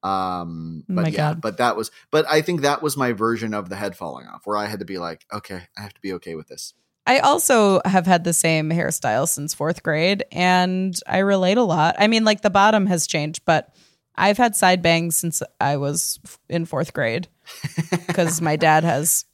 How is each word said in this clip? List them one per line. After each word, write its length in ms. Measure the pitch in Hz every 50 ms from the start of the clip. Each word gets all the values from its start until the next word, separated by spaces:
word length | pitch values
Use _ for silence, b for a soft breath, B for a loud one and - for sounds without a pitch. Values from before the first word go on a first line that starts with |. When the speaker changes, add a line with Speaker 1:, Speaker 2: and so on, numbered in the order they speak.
| -
Speaker 1:
Um, 800 | 95 98 95 92 92 90 90 87 85 82 82 82 82 82 80 - _
Speaker 2:
Oh 60 | 190
Speaker 1:
but 60 | 180 170
Speaker 2:
my 40 | 160
Speaker 1:
yeah, 80 | 156 170
Speaker 2:
God. 240 | 151 151 151 170
Speaker 1:
but 160 | - 110 104 -
that 200 | 123 120 107 -
was, 140 | 110 - b b b b
but 160 | - 151 156 156
I 140 | 151 156
think 200 | 156 - 180 165
that 220 | 135 143 147 143 -
was 140 | 151 135 139
my 160 | 135 123 120
version 400 | 98 110 113 117 110 113 113 107
of 160 | 104 98 90
the 60 | 98 95
head 180 | 104 101 90
falling 320 | - 90 82 65 62 - -
off, 140 | - - _
where 120 | 101 104 104
I 100 | 104 104
had 120 | 110 101
to 60 | 98
be 120 | 90 98 92
like, 280 | 87 85 82 80 _ _ 104
"Okay, 300 | 104 - - 98 90 87 _ _ -
I 40 |
have 120 | 104 101 -
to 80 | _
be 120 | _ 98 95
okay 220 | 87 _ 90 82
with 120 | 80 78 _
this." 260 | - - - - _ _ _ _ _ _ _ -
Speaker 2:
I 100 | 247 277
also 640 | - - 285 349 - - 277 233 214 202 190 185 -
have 220 | - 190 190 175
had 180 | 185 185 175 165
the 80 | 175 170
same 360 | - - 165 160 156 156 156
hairstyle 580 | 160 170 - - 156 - - 127 107 120 139 151
since 280 | - - 143 151 -
fourth 260 | - 143 156 170 -
grade, 420 | _ - 156 151 160 180 202 196 - -
and 640 | - - 180 180 180 180 180 180 185 185 185 190 180 - - -
I 100 | - 185
relate 380 | 196 196 202 190 185 180 196 233
a 60 | 247
lot. 320 | 196 165 175 151 165 - -
I 80 | 202 214
mean, 160 | 226 226 220
like, 180 | 214 214 208
the 100 | - 208
bottom 340 | 180 202 196 214 220 214 190
has 220 | 202 185 170 151 -
changed, 360 | - 160 147 151 160 - _
but 320 | - 165 151 - _ b b b b b b b _ _
I've 220 | - 180 196 208 -
had 180 | 247 233 208
side 280 | - - 185 180 185 170
bangs 320 | 170 165 165 165 170 156 -
since 240 | - 170 160 - - - _ _
I 180 | - 139 143 143
was 420 | 143 139 147 - - - - - _
f-, 140 | - - - _ _
in 180 | - 170 165
fourth 280 | 165 - - 170 - -
grade 340 | - 143 113 113 143 180 - _ _ B B B B B 143
Speaker 1:
<laughs> 380 | - - 160 - - 170 - - 170
Speaker 2:
'cause 260 | - 175 165 156 160
my 160 | 165 156 151
dad 280 | 156 160 156 156 156 160
has 420 | 170 151 131 151 180 - - - _